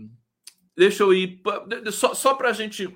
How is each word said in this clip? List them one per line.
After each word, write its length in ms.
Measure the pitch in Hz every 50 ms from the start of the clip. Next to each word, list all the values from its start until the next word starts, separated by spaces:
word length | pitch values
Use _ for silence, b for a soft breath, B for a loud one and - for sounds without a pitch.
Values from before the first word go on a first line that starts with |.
| 107 110 117 _ _ _ _ _ _ - _ _ _ _ _
deixa 280 | 165 185 208 202 - 202
eu 100 | 196 185
ir 240 | 190 185 180 -
pa-, 220 | - _ 208 196 -
de-, 200 | - 190 233 240
de-, 120 | 214 214 202
só, 200 | - 254 - -
só 200 | - - 262 269
pra 180 | - 262 240
gente 380 | 214 208 214 214 - - 190 180 -